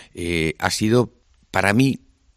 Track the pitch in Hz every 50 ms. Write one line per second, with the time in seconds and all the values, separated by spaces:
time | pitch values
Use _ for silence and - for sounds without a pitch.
0 | - - - - 87 85 87 82 80 80 - - - 92 - - 107 107 117 123
1 | 117 - - _ _ _ _ _ _ _ - 95 95 98 104 117 135 139 - -
2 | _ _ _ _ _ _ _